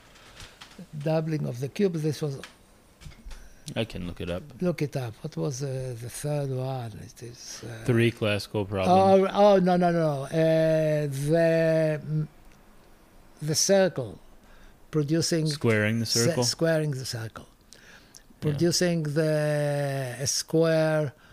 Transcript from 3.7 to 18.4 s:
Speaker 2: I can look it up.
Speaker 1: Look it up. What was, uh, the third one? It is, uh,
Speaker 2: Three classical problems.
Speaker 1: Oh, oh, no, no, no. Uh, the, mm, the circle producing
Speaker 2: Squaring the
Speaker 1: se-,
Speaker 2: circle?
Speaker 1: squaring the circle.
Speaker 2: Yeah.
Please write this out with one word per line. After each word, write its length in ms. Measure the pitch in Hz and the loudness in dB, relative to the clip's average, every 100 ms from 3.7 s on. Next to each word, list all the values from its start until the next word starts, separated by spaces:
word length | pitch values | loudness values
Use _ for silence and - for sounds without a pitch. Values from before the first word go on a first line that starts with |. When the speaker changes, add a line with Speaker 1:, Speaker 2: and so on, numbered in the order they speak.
Speaker 2:
I 100 | - | -6
can 220 | 113 90 87 | -6 -6 -10
look 140 | - | -8
it 100 | 90 | -6
up. 140 | 87 147 117 | -8 -10 -6
Speaker 1:
Look 200 | 180 - | -4 -2
it 160 | 147 143 | -4 -6
up. 180 | 120 - | -8 -10
What 140 | - 160 | -12 -6
was, 260 | 160 127 | -6 -6
uh, 340 | 139 131 131 117 | -6 -6 -8 -10
the 80 | 120 | -12
third 420 | - 147 147 139 | -8 -4 -4 -4
one? 420 | 127 131 131 117 101 | -4 -6 -6 -8 -12
It 180 | - - | -16 -16
is, 420 | 120 - - - | -18 -16 -16 -14
uh, 200 | 117 113 | -14 -6
Speaker 2:
Three 280 | 113 117 117 | 0 4 4
classical 520 | - 107 104 - 107 | 2 0 0 -2 -4
problems. 640 | 98 98 92 185 190 190 190 | -2 0 4 6 8 6 4
Speaker 1:
Oh, 200 | 196 208 | 4 6
oh, 40 | 196 | 6
no, 180 | 180 180 | 6 4
no, 140 | 175 | 4
no. 320 | 170 156 139 | 2 0 -2
Uh, 840 | 139 160 160 160 160 160 156 151 147 | -2 2 4 4 4 4 2 0 -2
the, 920 | 135 143 165 165 165 160 160 156 151 | -2 0 4 4 4 4 2 2 -2
mm, 280 | 143 156 156 - - - - - - - _ - - - | -4 -4 -4 -8 -20 -20 -20 -20 -20 -20 _ -20 -20 -10
the 120 | 151 151 | -4 0
circle 640 | - 196 185 139 113 78 - - - - - - - | 4 4 4 0 -8 -12 -20 -20 -20 -20 -20 -20 -6
producing 540 | 156 143 165 - 165 156 | -2 0 0 0 0 -2
Speaker 2:
Squaring 500 | 147 120 107 107 117 | 0 2 2 2 0
the 80 | 113 | 0
Speaker 1:
se-, 200 | 117 120 | 2 2
Speaker 2:
circle? 180 | 127 | 2
Speaker 1:
squaring 480 | 120 - 165 160 151 | 0 0 0 0 -2
the 120 | 131 | -4
circle. 440 | 123 117 110 - - _ _ | -8 -8 -10 -14 -20 _ _
Speaker 2:
Yeah. 60 | - - - - - - - | -20 -20 -20 -20 -20 -20 -6